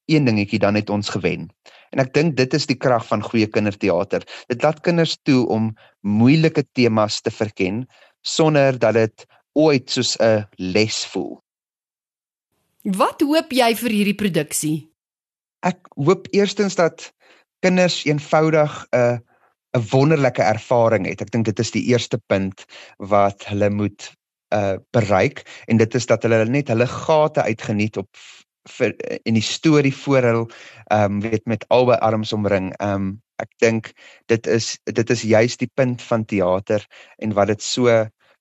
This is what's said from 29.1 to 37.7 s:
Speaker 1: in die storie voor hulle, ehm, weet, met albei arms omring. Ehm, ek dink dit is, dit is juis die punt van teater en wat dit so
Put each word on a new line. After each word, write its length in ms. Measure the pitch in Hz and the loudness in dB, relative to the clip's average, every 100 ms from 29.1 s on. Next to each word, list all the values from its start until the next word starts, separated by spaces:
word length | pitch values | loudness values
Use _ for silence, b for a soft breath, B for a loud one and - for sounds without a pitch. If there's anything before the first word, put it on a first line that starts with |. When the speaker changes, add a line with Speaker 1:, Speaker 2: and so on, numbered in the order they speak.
| - | -8
Speaker 1:
in 100 | - | -2
die 80 | 113 | -2
storie 520 | 110 - 160 147 135 | -2 -2 2 4 2
voor 280 | 135 143 135 | -2 0 2
hulle, 240 | 120 113 113 B B B B | 2 0 -2 B B B B
ehm, 260 | 107 101 101 | 0 0 0
weet, 260 | 110 110 - | -2 -4 -4
met 180 | 107 - | -6 0
albei 300 | 123 127 - | 2 4 2
arms 340 | 110 110 107 | 2 -2 -2
omring. 400 | 110 98 98 95 - | -4 0 0 -2 -6
Ehm, 400 | 101 98 98 104 _ - | -4 -4 -4 -8 _ -12
ek 120 | - - | -10 -2
dink 340 | 117 113 - - B B B | 0 0 -4 -18 B B B
dit 200 | 113 - | -2 0
is, 320 | 113 - - | -2 -2 -10
dit 260 | - 113 110 | -8 -4 -2
is 120 | 117 | -2
juis 340 | 110 110 123 - | 2 2 2 -2
die 140 | 123 | -8
punt 280 | - 127 120 | -2 -2 -4
van 220 | - 117 | -4 -4
teater 600 | 107 101 90 92 101 107 - B B B | -2 -2 0 -2 -2 -4 -4 B B B
en 140 | 110 | -4
wat 140 | 101 101 | 0 0
dit 160 | 104 | 0
so 440 | - | -4